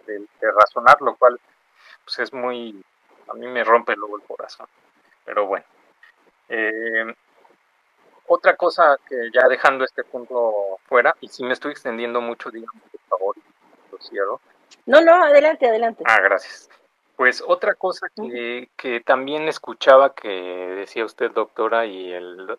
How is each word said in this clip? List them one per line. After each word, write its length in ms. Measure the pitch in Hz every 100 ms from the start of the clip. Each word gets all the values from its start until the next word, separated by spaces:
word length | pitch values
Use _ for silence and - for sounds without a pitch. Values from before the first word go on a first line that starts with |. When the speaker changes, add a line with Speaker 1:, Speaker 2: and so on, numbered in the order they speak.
| -
Speaker 1:
de, 140 | 104
de 320 | 104 - 110
razonar, 500 | 101 104 123 120 147
lo 140 | 127 -
cual, 240 | 123 123 _ _ _ _ - -
pues, 160 | - -
es 140 | 113
muy, 500 | 135 123 120 117 98 - _ _ _ -
a 40 |
mí 140 | 113 123
me 160 | 123
rompe 320 | 113 117 113 104
luego 220 | 107 104
el 60 |
corazón. 440 | - - - - 110 _ _ _ _ _ -
Pero 220 | 107 98
bueno. 180 | 92 - _ _ _ - _ _ _ -
Eh, 640 | 117 107 110 113 113 113 - _ _ _ _ _ _ _ _ _ _ -
otra 300 | 170 190 -
cosa 420 | 175 170 160 139 -
que 220 | 127 117
ya 160 | 123 127
dejando 360 | 127 147 135 131
este 180 | -
punto 760 | - 127 120 123 117 107 98 95 -
fuera, 280 | 123 135 165
y 60 | 117
si 160 | -
me 100 | 123
estoy 180 | 127 147
extendiendo 500 | 143 135 113 120 120
mucho, 280 | 120 117 123
díganme, 320 | 113 113 110 _
por 100 | - - 98
favor, 160 | 98 - _ _ _ _ _
lo 60 | 95
cierro. 420 | - 104 98 127 _ _ _ _ -
Speaker 2:
No, 120 | 285
no, 220 | 330 349
adelante, 440 | 311 285 302 320 247
adelante. 340 | 220 233 - 139
Speaker 1:
Ah, 120 | 110
gracias. 460 | 98 95 - - _ _ _ _ _ -
Pues 280 | 127 120 -
otra 300 | 175 208 -
cosa 320 | 113 - 175 -
que, 60 | 214 120 120 120
Speaker 2:
Ujú. 80 | 127 -
Speaker 1:
que 240 | 135 117
también 460 | - 131 135 151 156
escuchaba 680 | 147 - 139 147 135 139 -
que 140 | 110
decía 760 | 95 90 90 90 95 98 120 107
usted, 240 | - 117
doctora, 540 | 113 107 - 110 117 113
y 260 | 95 92
el, 440 | 90 90 90 95